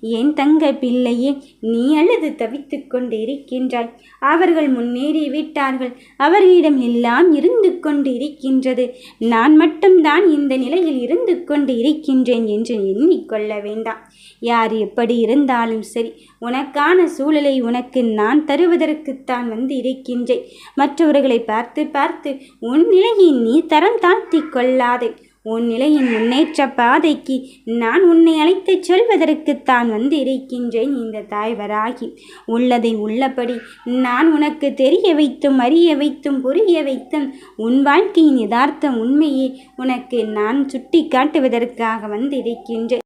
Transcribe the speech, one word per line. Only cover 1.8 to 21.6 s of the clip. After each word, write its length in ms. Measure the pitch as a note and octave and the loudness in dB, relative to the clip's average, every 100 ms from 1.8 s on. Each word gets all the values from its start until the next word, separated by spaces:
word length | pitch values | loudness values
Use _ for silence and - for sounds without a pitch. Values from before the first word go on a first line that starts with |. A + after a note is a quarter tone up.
| B3+ D4+ | 0 2
அழுது 360 | E4 A#4 D#4 D4+ | 2 2 -2 -6
தவித்து 440 | A3+ C4+ C#4 C#4+ - | -8 -8 -10 -12 -8
கொண்டு 280 | B3+ B3 A3 | -8 -6 -6
இருக்கின்றாய். 760 | A3+ C#4 - B3+ B3+ B3 A#3 - _ _ | -6 -8 -8 -6 -4 -4 -8 -12 _ _
அவர்கள் 480 | C4+ D#4+ F4+ D#4+ D4 | 0 2 2 2 0
முன்னேறி 540 | B3+ A#3+ B3 C#4+ D#4 D4 | -2 -2 -4 -2 -2 -4
விட்டார்கள், 640 | C#4 D4+ - C4+ C4 B3+ - _ _ | -6 -6 -4 -4 -4 -8 -10 _ _
அவர்களிடம் 640 | C#4+ F#4+ F#4+ F4+ D#4 C#4 | 2 6 6 6 6 2
எல்லாம் 480 | A#3+ A#3 A#3+ A#3+ F4+ | 0 0 0 2 4
இருந்து 380 | D4 D#4+ B4 F#4+ - | 4 2 2 2 0
கொண்டு 300 | D#4 C#4+ C#4 | -4 -2 -2
இருக்கின்றது, 760 | A#3+ D4 D4 C4 C4 C4 B3 B3 - - _ | -4 -6 -8 -2 0 0 -2 -4 -6 -20 _
நான் 340 | A3+ A3+ B3 D#4 | -2 2 6 6
மட்டும்தான் 720 | E4 D#4 G4 F#4 D4+ D4+ G4+ | 4 4 6 6 6 4 4
இந்த 240 | D4 C#4+ C4 | 2 0 -2
நிலையில் 420 | B3 E4 E4+ C4+ | -2 0 0 -2
இருந்து 340 | A#3+ E4+ A#4 F4 | -2 -2 0 -4
கொண்டு 300 | - D4 C#4 A#3+ | -2 -2 0 0
இருக்கின்றேன் 680 | A#3 D4+ - C4 B3 A#3+ A3+ | 0 -2 0 0 2 0 0
என்று 280 | G#3 A3+ A#3 G3 | -2 -4 -4 -2
எண்ணிக்கொள்ள 760 | G3 D4+ D#4 A3 G#3+ G#3+ G#3 | 0 2 0 -2 -6 -6 -8
வேண்டாம். 420 | G#3 G#3+ A3+ A3 - _ - _ | -8 -8 -8 -10 -14 _ -20 _
யார் 340 | A#3 A#3 A3 A3 | -2 0 0 -2
எப்படி 380 | G3+ A3+ A#3 A#3+ | -4 -2 -2 0
இருந்தாலும் 220 | A3 C4+ C#4 B3 A#3 A3 | 2 2 2 0 -2 -6
சரி, 300 | G#3 - A3+ - _ _ | -8 -8 -8 -10 _ _
உனக்கான 640 | A#3 C4 C#4+ C#4+ D4 F#4 E4+ | -8 -6 -6 -2 2 2 2
சூழலை 500 | E4 C#4 D4+ C#4+ C4+ | 0 0 0 2 0
உனக்கு 380 | A#3 B3 B3 C4 A#3 | -2 -4 -4 -2 -2
நான் 280 | G#3+ G#3+ D4 D4+ | 0 0 -2 -2
தருவதற்குத்தான் 1000 | C#4+ F4 E4+ D4+ D4+ - C4+ - B3 A#3+ | 0 2 2 0 -4 -8 -12 -8 -6 -6
வந்து 240 | A3 C4 C4+ | -6 -6 -4
இருக்கின்றேன். 680 | B3 C4 - B3 A#3 A#3+ - - - - | -6 -6 -8 -8 -2 -4 -4 -20 -12 -2
மற்றவர்களை 640 | C#4 C4+ E4 C#4+ C4+ A#3 | -2 2 2 4 2 0
பார்த்து 420 | A#3 G#3+ | -2 -6